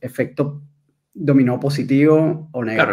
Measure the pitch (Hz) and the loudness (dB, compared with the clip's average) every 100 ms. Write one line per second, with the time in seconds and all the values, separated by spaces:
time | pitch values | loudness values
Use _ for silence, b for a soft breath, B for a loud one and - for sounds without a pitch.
0 | 127 - 127 - 143 - - _ _ _ | -12 -6 -6 -4 -6 -6 -18 _ _ _
1 | _ - 147 135 123 123 139 143 110 135 | _ -8 0 2 2 0 -2 -4 0 2
2 | 151 156 160 - - 123 113 113 117 | 4 4 2 -2 -8 -8 -6 -2 0